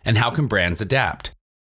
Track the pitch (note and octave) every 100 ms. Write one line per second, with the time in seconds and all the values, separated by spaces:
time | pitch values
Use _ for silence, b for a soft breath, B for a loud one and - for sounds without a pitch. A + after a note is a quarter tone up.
0 | - G#2+ A#2+ C3+ C#3 G2+ F2 E2+ G2 C3+
1 | G2+ - - - _ _